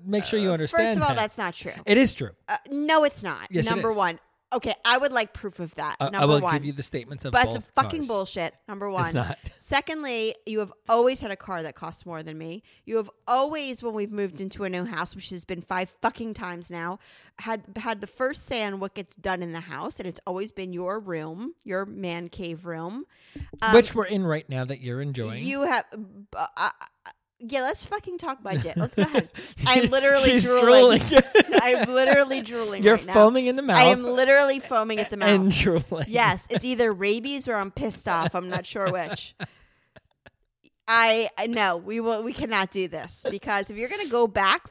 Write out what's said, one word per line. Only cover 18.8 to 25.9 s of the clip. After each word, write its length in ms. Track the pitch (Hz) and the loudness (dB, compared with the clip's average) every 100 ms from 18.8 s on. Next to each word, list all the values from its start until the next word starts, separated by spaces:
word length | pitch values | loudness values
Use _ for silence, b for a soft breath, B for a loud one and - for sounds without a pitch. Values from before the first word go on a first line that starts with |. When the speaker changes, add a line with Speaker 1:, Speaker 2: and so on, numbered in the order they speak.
| 196 | -10
Speaker 2:
gets 220 | 208 185 - | -10 -16 -10
done 260 | 190 180 | -6 -6
in 120 | 170 | -6
the 80 | 165 | -10
house, 360 | 160 139 202 - | -12 -10 -10 -10
and 80 | 185 | -12
it's 120 | - - | -12 -10
always 240 | 185 214 | -8 -8
been 200 | 196 185 | -10 -10
your 280 | 175 180 214 | -8 -6 -6
room, 560 | 196 160 160 170 254 - | -8 -8 -8 -10 -12 -14
your 200 | - 185 196 | -8 -6 -6
man 420 | 202 180 170 175 | -8 -8 -8 -10
cave 380 | - 175 165 175 | -12 -10 -10 -10
room. 400 | 165 170 240 339 B B B B - | -10 -10 -10 -14 B B B B -4
Um, 140 | 220 | 4
Speaker 1:
Which 220 | 226 226 226 | 6 6 0
we're 100 | 196 | -2
in 180 | 202 | -2
right 240 | 180 156 156 | -2 -2 -4
now 180 | 131 127 | -8 -6
that 160 | 131 | -8
you're 200 | 123 127 | -8 -8
enjoying. 420 | 143 127 107 107 | -6 -6 -8 -8
Speaker 2:
You 200 | 262 277 | -6 -2
have, 220 | 285 240 - | 0 0 -2